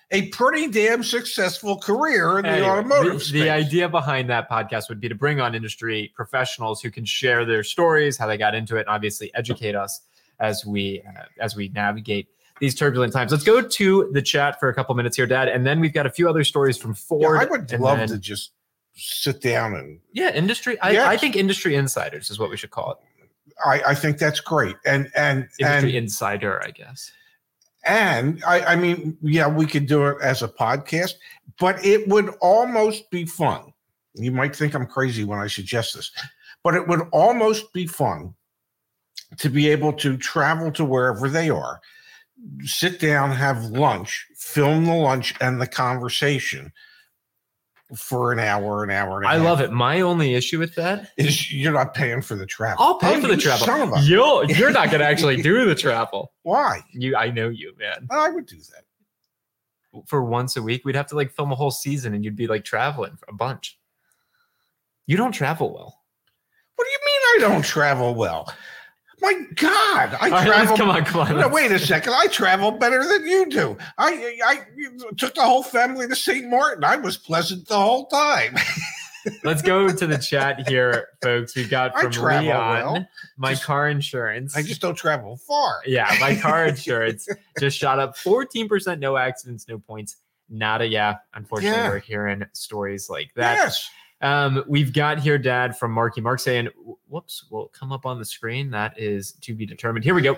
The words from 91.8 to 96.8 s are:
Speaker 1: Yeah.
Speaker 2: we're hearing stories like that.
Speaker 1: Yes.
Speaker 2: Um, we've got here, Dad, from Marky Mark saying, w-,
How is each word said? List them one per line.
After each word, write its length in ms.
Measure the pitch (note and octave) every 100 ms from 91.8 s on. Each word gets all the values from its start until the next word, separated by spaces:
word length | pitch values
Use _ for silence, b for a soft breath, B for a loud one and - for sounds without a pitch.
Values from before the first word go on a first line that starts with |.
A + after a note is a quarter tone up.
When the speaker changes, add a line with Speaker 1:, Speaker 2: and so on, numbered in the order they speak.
Speaker 1:
Yeah. 80 | A#3
Speaker 2:
we're 100 | G2+
hearing 460 | - G#2+ G#2 G2 G2+
stories 560 | - - G#2+ G2+ G2+ -
like 240 | D#2 D2+ -
that. 200 | B2 G#4
Speaker 1:
Yes. 340 | D#4 - - B B B
Speaker 2:
Um, 420 | C#3 C#3+ C#3+ C3+ C3+
we've 280 | D3 C#3+
got 260 | B2 D3 D3+
here, 180 | D3 D3
Dad, 400 | B2+ B2 B2 A2+
from 140 | A#2+
Marky 300 | A2+ A#2 A#2
Mark 180 | A2+ C3
saying, 260 | - B2 A#2
w-, 200 | -